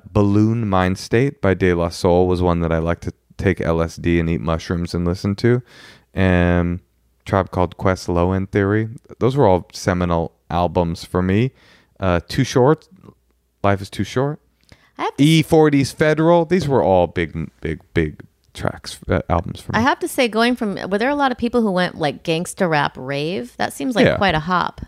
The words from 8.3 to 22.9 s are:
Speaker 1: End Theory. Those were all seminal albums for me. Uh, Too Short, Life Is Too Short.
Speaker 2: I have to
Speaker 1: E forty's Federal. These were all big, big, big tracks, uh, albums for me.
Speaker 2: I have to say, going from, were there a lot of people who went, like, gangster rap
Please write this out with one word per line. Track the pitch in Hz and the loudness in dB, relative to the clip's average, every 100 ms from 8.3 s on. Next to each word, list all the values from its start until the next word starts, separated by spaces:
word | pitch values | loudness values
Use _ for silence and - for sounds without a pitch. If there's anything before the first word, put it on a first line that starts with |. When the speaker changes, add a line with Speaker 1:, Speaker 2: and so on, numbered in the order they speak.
Speaker 1:
End | 95 95 | 0 -2
Theory. | 104 98 107 110 120 - - | 0 0 0 -2 -10 -20 -4
Those | 117 135 | -2 2
were | 110 | 4
all | 90 - | 2 -2
seminal | - 107 90 87 85 82 - _ | -6 -2 0 0 0 -4 -10 _
albums | 87 87 85 85 82 | -2 0 0 -2 -4
for | - 92 | -4 -2
me. | 92 101 131 - _ _ _ _ | 0 0 0 -4 _ _ _ _
Uh, | 95 87 - | -2 -2 -2
Too | - | -4
Short, | 127 135 127 - _ - - _ _ _ _ _ | 0 2 4 2 _ -20 -20 _ _ _ _ _
Life | 101 98 | 0 0
Is | 101 | -4
Too | - | -6
Short. | 98 127 139 151 _ _ _ - _ - | -4 -2 -4 -6 _ _ _ -20 _ -8
Speaker 2:
I | |
have | 392 - | -6 2
to | |
Speaker 1:
E | 147 160 | 6 6
forty's | 147 160 156 143 131 | 6 4 6 4 0
Federal. | - 156 151 160 170 156 | 0 0 2 4 4 2
These | 185 143 | 0 2
were | 123 | 2
all | 82 92 85 | 4 4 2
big, | 87 80 82 78 _ | 0 -4 -6 -8 _
big, | - 78 - | -8 -8 -4
big | 85 78 - - _ _ | -2 -2 -4 -20 _ _
tracks, | - - - - - - | -8 -8 -8 -14 -14 -4
uh, | 92 - | -4 0
albums | 85 85 - | -2 -2 -10
for | - | -4
me. | 202 | 0
Speaker 2:
I | |
have | 254 349 | 0 0
to | 349 | -4
say, | - 240 | -2 -2
going | 214 233 247 | 2 0 0
from, | 214 185 - | -4 -6 -4
were | 202 | -2
there | 247 | -2
a | |
lot | 285 269 | 0 -2
of | 247 | -2
people | 233 240 | -2 0
who | 220 | 0
went, | 180 180 | 0 -2
like, | - 151 - | -2 -4 -4
gangster | - 160 180 - 180 | -4 -4 -4 -4 0
rap | 151 143 | 0 -2